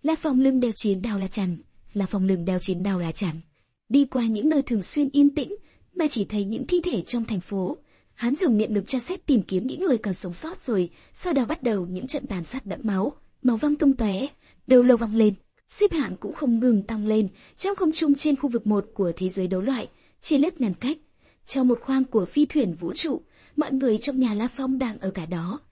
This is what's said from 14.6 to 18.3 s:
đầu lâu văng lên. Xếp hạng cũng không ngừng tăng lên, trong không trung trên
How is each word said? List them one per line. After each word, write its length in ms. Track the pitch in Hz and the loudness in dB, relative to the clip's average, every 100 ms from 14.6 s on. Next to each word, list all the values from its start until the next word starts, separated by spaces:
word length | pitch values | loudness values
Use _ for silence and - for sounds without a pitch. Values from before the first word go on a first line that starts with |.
| - | 6
đầu 160 | 254 | 6
lâu 140 | 247 233 | 8 4
văng 180 | 226 | 2
lên. 180 | 220 214 196 _ _ _ | 4 4 2 _ _ _
Xếp 240 | - 403 | 0 2
hạng 260 | 320 214 185 | 2 -4 -6
cũng 160 | - | -10
không 260 | 302 277 226 | -2 0 4
ngừng 240 | 247 214 | 4 4
tăng 240 | 196 220 214 | 0 -4 0
lên, 200 | 214 202 - - - | 2 0 -6 -20 -6
trong 180 | 381 | -4
không 160 | 403 339 | 0 0
trung 240 | 320 311 | 2 2
trên 200 | 277 302 | 2 2